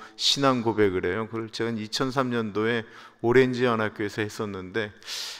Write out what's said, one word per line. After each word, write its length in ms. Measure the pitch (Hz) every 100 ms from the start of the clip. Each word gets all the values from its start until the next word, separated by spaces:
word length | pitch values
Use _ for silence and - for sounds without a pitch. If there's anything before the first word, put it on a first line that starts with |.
| - -
신앙 480 | - - 139 127
고백을 420 | 113 104 101 92 90
해요. 220 | 98 107
그걸 240 | 113 110
제가 180 | - 113
이천삼 640 | 113 107 - 131 131 127
년도에 520 | 120 110 101 110 120 110 - - -
오렌지 420 | 113 123 127 120
연합교회에서 600 | 127 113 107 - 104 -
했었는데, 680 | 104 - 107 95 92 107 104 - - - - -